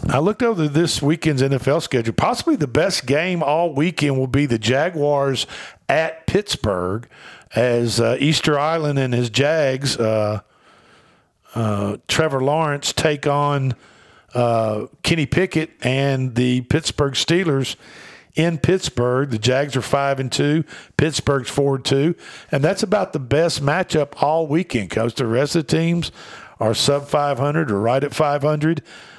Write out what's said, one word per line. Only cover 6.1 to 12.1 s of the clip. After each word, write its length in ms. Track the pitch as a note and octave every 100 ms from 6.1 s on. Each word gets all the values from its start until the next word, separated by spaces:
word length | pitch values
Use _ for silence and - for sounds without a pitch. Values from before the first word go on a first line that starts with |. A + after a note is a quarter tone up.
| - -
Pittsburgh 800 | G3 G#3 - - - F2+ G#2+ - - - - - -
as, 420 | B2 A#2+ A#2+ A2
uh, 180 | A2+ B2+
Easter 360 | C#3+ D3 - C#3+
Island 400 | D3+ E3 D3+ C#3
and 120 | C3
his 160 | A#2+ A#2+
Jags, 680 | G#2+ C#3+ E3 C#3 C3 C#3 -
uh, 420 | A2 A2 G#2 G#2 - _ _ - - - _ _ _ _ _ A#2
uh, 400 | A2 G#2 G2+ G2+
Trevor 340 | -